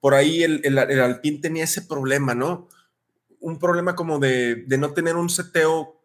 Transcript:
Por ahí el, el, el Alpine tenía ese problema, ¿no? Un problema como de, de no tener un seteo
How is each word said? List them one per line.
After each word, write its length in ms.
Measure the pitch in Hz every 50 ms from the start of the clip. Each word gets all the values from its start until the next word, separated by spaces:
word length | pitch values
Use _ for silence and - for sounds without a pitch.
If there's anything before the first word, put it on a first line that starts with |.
Por 140 | - 139 139
ahí 280 | 135 143 151 165 165 170
el, 180 | 165 156 147 -
el, 140 | 143 135 135
el 220 | 127 - 135 135
Alpine 380 | 127 123 123 - - 151 151 143
tenía 240 | 147 170 160 165 160
ese 180 | 160 - - 180
problema, 520 | - 156 143 135 131 135 143 139 135 120
¿no? 340 | 120 127 160 180 175 175 _ _ _ _ _ _ _ _ _ _ _ _ _ _ _
Un 180 | - 165 165 147
problema 360 | 160 175 175 170 175 180 175
como 220 | 175 170 170 156 147
de, 380 | 139 135 127 127 123 120 120 117 117
de 120 | 135 131 135
no 140 | 143 143 143
tener 220 | - 165 165 165
un 140 | 175 170 175
seteo 720 | 175 - 175 175 _ 170 160 160 160 160 151 - - _ _